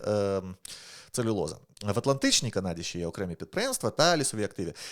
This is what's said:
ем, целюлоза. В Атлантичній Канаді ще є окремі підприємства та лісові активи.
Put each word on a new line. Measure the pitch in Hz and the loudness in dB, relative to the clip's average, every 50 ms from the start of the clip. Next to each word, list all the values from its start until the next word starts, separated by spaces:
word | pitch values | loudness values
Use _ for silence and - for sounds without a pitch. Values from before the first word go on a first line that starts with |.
| - | 0
ем, | - 107 104 101 98 98 95 92 92 90 - - - - - - - - - - - | 2 2 2 2 2 2 0 -2 -6 -10 -12 -14 -16 -16 -16 -16 -18 -20 -20 -14 -6
целюлоза. | - - 117 113 110 95 78 78 78 - - _ _ - | -2 0 0 2 2 2 0 -2 -4 -10 -16 _ _ -4
В | - - - 196 | -2 0 0 2
Атлантичній | - 139 139 135 - 269 - - 143 113 | 2 2 2 4 4 4 4 4 2 0
Канаді | - 98 95 92 82 85 82 | 0 0 -2 0 -4 -4 -6
ще | - - 87 | -6 -4 -4
є | 85 | -4
окремі | 82 - - 98 87 85 | -4 -2 -4 -4 -4 -6
підприємства | - 95 - - 185 233 269 254 - - 110 | -8 -10 -6 -4 -2 -2 -2 -2 -2 -2 0
та | - - 151 175 175 | 4 6 6 6 6
лісові | 156 135 - - 110 104 | 4 2 0 0 -2 -2
активи. | 95 - - 92 82 - - - - | -2 -2 -4 -4 -4 -6 -8 -12 -14